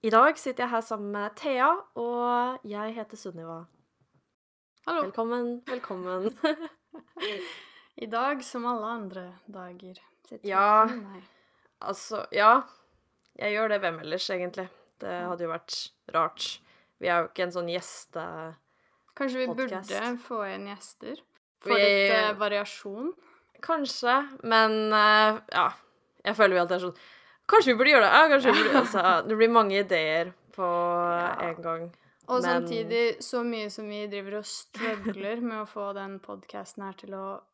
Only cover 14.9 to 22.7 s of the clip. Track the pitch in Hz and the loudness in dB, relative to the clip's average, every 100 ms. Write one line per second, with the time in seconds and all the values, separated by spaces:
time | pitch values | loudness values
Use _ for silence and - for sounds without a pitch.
14.9 | _ 196 180 180 175 170 165 - - - | _ -10 -8 -6 -6 -6 -6 -8 -10 -10
15.9 | _ - 165 165 - - - _ _ _ | _ -4 -2 -2 -4 -10 -10 _ _ _
16.9 | _ 180 175 160 - 180 175 170 175 - | _ 0 0 0 -4 -4 -4 -4 -6 -8
17.9 | - - 170 170 160 160 160 _ _ _ | -12 -12 -10 -10 -12 -14 -16 _ _ _
18.9 | _ _ - 277 254 254 233 254 190 196 | _ _ -8 -6 -4 -4 -4 -4 -6 -6
19.9 | 202 233 247 - 226 202 190 202 202 - | -6 -4 -8 -8 -8 -8 -10 -12 -14 -14
20.9 | - - - _ _ _ _ 196 208 202 | -14 -12 -14 _ _ _ _ 0 4 6
21.9 | 202 196 220 214 202 208 202 202 | 6 4 4 2 0 -2 -2 -4